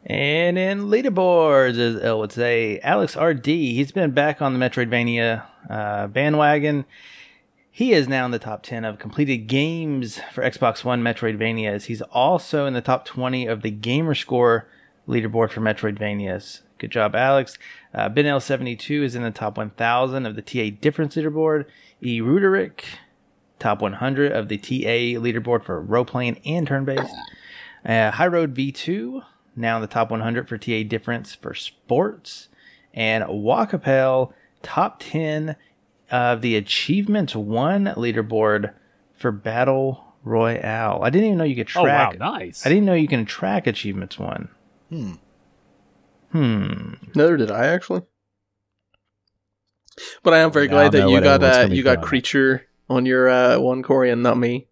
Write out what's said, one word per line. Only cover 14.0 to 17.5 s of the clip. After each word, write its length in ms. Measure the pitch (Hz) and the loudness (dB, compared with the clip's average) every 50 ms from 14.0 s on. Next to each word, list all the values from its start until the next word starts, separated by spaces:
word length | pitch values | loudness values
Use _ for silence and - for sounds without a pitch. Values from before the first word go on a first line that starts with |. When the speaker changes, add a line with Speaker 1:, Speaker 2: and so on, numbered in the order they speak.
| 165 160 147 | 0 0 -2
Speaker 1:
score 520 | - - - 131 123 123 120 113 113 110 _ _ _ _ _ _ _ _ - | -4 -4 -2 0 2 4 4 4 2 0 _ _ _ _ _ _ _ _ -4
leaderboard 440 | 123 120 110 110 107 113 117 110 | -2 -2 -2 -2 0 0 0 0
for 100 | - - | -2 -2
Metroidvanias. 1000 | 113 110 107 - - 110 104 101 107 104 104 101 104 95 90 95 - - - - _ _ _ _ | -2 -2 -2 -2 -4 -6 -4 -4 -6 -6 -4 -4 -6 -6 -6 -8 -10 -14 -20 -20 _ _ _ _
Good 140 | - - | -12 -6
job, 220 | - 120 107 104 104 | -2 0 0 0 0
Alex. 420 | 117 123 135 139 139 131 - | 2 2 4 4 2 2 -2